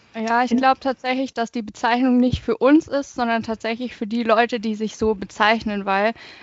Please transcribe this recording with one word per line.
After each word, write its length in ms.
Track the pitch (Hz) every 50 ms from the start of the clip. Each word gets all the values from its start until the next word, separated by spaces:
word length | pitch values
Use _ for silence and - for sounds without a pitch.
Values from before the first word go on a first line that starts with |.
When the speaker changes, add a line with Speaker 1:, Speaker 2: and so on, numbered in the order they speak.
| _ _ -
Speaker 1:
Ja, 280 | 226 220 226 233 240 254
ich 80 | 247
Speaker 2:
Und 60 | 240 247
Speaker 1:
glaub 220 | 269 262 262 -
tatsächlich, 540 | - 269 254 - - 254 254 262 269 247 -
dass 160 | 233 233 -
die 120 | - 247
Bezeichnung 560 | 208 214 - - - 226 240 247 262 262 247 247
nicht 220 | 247 254 - -
für 160 | - - 226
uns 300 | - 226 262 294 320 -
ist, 300 | - - 277 269 - -
sondern 260 | - 240 233 233 226
tatsächlich 540 | 214 226 220 208 - 220 226 226 254 233 -
für 100 | - 233
die 160 | 202 226 240
Leute, 380 | 233 226 220 220 240 233 254 233
die 160 | 202 226 214
sich 200 | 208 220 208 -
so 200 | - 220 214 220
bezeichnen, 720 | 190 202 - - - 214 208 226 220 - 220 208 202 190
weil 260 | 196 190 196 208 220 226 - - - - -